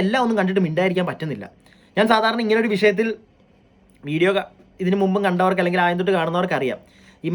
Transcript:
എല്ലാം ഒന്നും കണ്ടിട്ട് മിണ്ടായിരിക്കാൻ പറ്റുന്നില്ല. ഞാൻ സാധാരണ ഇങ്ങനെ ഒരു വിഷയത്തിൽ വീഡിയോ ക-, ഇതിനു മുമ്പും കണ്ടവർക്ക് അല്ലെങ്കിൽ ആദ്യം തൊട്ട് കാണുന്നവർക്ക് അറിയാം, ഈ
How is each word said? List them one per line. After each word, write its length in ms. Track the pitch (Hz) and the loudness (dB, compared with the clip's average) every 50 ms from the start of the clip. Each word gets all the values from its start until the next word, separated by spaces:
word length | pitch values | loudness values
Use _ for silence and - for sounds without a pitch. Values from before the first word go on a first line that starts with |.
| 190 | 2
എല്ലാം 160 | 196 226 262 247 | 2 2 0 0
ഒന്നും 120 | 233 226 202 190 | 0 0 0 0
കണ്ടിട്ട് 200 | 185 190 196 185 156 | 0 0 0 0 0
മിണ്ടായിരിക്കാൻ 400 | 156 180 185 190 180 185 180 160 | 0 0 0 0 0 0 -2 -4
പറ്റുന്നില്ല. 340 | 127 - 160 156 127 104 95 - - _ _ _ _ _ _ _ - | -4 -6 -8 -8 -8 -10 -12 -16 -20 _ _ _ _ _ _ _ -2
ഞാൻ 100 | 185 214 220 233 | 0 2 4 4
സാധാരണ 260 | 220 220 220 226 233 233 | 4 2 2 0 0 0
ഇങ്ങനെ 140 | 214 220 226 226 | 0 2 2 2
ഒരു 80 | 233 208 | 0 0
വിഷയത്തിൽ 340 | 190 214 208 196 190 226 226 208 - - _ _ _ _ _ _ _ _ _ _ _ _ _ _ _ - 147 | 2 2 2 2 2 -2 -4 -6 -8 -14 _ _ _ _ _ _ _ _ _ _ _ _ _ _ _ -8 -6
വീഡിയോ 200 | 151 165 175 190 196 190 | -2 0 2 2 2 0
ക-, 80 | - - - _ - _ _ - 190 | -2 -6 -10 _ -20 _ _ -6 -2
ഇതിനു 120 | 180 196 202 196 | -2 0 2 2
മുമ്പും 180 | 190 190 202 202 190 | 2 0 0 0 0
കണ്ടവർക്ക് 340 | 180 175 185 185 190 180 180 | 0 2 2 0 0 0 0
അല്ലെങ്കിൽ 200 | 175 175 180 175 | 0 0 0 0
ആദ്യം 140 | 175 175 175 185 | 0 0 0 0
തൊട്ട് 140 | 196 190 175 | 0 0 0
കാണുന്നവർക്ക് 380 | 165 165 165 180 185 180 170 135 | 0 -2 -2 -2 -2 -2 -2 -2
അറിയാം, 200 | 135 123 104 - - _ _ _ - - - _ - | -2 -4 -6 -6 -10 _ _ _ -20 -20 -18 _ -6
ഈ 20 | 165 170 | -4 -4